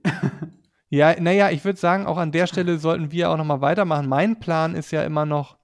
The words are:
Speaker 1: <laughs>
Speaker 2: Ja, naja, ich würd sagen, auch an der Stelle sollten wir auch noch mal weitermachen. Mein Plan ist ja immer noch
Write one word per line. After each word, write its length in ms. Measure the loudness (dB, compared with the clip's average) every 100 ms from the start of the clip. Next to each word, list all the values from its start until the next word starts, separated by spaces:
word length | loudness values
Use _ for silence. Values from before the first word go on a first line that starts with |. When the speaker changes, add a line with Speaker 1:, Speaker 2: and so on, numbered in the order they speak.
Speaker 1:
<laughs> 40 | -6 -2 -4 -6 -16 -16 _ _ -4
Speaker 2:
Ja, 240 | 4 4 4
naja, 300 | 2 4 2
ich 160 | 0
würd 140 | -4 -2
sagen, 260 | 0 0
auch 140 | -2 -2
an 140 | -2
der 140 | 0 0
Stelle 300 | -2 -2 -2
sollten 340 | 0 -2 -2
wir 180 | -2 0
auch 80 | 0
noch 80 | -2
mal 160 | 0
weitermachen. 480 | 0 0 0 0 0
Mein 280 | 2 2 0
Plan 360 | -2 0 0
ist 160 | -4 -4
ja 120 | -4
immer 200 | -2 -2
noch 320 | 0 -2 -4 _